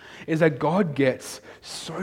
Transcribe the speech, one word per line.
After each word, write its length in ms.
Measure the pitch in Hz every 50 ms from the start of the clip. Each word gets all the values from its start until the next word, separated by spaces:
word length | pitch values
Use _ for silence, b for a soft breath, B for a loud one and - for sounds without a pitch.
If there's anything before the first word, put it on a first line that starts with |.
| B B B B B
is 140 | B 165 151
that 180 | 170 160 139
God 380 | 123 151 147 170 202 208 156 135
gets 440 | 135 135 131 117 - - - - - - B B B
so 380 | B - - - - - 160 165